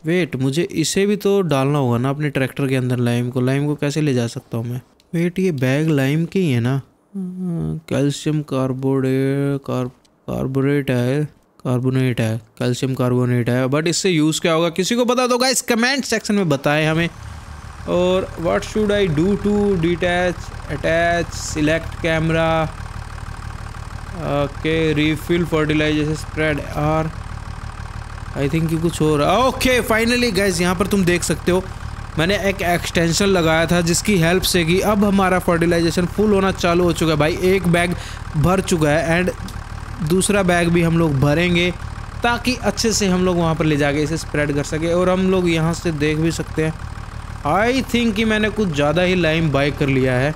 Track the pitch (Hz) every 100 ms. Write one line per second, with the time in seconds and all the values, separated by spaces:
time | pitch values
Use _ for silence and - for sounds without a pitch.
0 | 160 180 151 - 135 135 - - 156 196
1 | 202 208 196 196 180 139 135 147 131 117
2 | 131 139 151 135 131 - 139 131 123 123
3 | 120 120 123 127 127 139 147 147 147 151
4 | 151 123 117 - - 117 120 123 - _
5 | _ 170 175 175 185 143 127 139 160 143
6 | 135 151 165 196 175 123 117 135 - _
7 | _ 196 185 185 185 170 156 160 - 127
8 | 143 139 151 151 147 131 131 131 135 135
9 | 131 131 135 139 139 139 135 123 123 -
10 | _ _ - 123 135 135 135 143 135 123
11 | 123 139 151 - _ _ 131 123 127 131
12 | 131 120 113 113 - - 123 123 131 131
13 | 123 123 123 123 117 123 131 143 160 160
14 | 196 165 151 160 180 160 170 165 180 240
15 | 240 247 247 247 262 254 - 233 247 277
16 | - 220 - 208 180 139 147 151 156 160
17 | 165 - - - - - - - - 175
18 | 180 185 - - 165 202 - 214 214 208
19 | 196 151 180 196 202 208 202 190 165 175
20 | 180 175 180 175 - - - 147 165 165
21 | 170 170 165 - - 156 151 160 160 -
22 | 165 160 160 165 165 160 156 - - -
23 | - - - - - - - - - -
24 | - 180 147 143 143 - 160 160 160 151
25 | 156 156 - 175 170 156 151 151 151 151
26 | 151 151 - - 156 147 - 156 151 160
27 | 160 - - - - - - - - -
28 | - - - 139 139 165 160 160 170 -
29 | 156 151 147 196 262 - 262 254 - 220
30 | 226 247 240 185 202 170 180 180 185 202
31 | 175 175 - 160 - 180 - - - -
32 | - - 165 202 190 196 175 175 - 185
33 | 170 160 202 185 160 160 165 175 170 170
34 | - 202 160 185 - 185 160 180 196 208
35 | 208 196 185 180 180 170 170 170 165 160
36 | 175 - 214 196 190 185 175 170 175 160
37 | 160 156 151 170 180 196 180 170 175 170
38 | - - - 156 151 190 185 180 156 151
39 | 160 170 170 - - - - - - -
40 | 151 185 180 202 185 175 170 175 165 165
41 | 165 135 143 147 175 175 175 170 - -
42 | - - 233 240 247 247 208 - 233 208
43 | 202 180 185 175 165 160 156 147 143 143
44 | 147 160 - 147 147 147 139 156 165 170
45 | 180 185 190 190 175 165 160 165 175 151
46 | 147 151 165 160 156 - 156 156 - -
47 | - - - - 147 175 233 262 - 233
48 | 233 202 220 214 214 202 202 143 143 156
49 | 180 185 160 160 165 139 147 139 143 135
50 | 131 123 139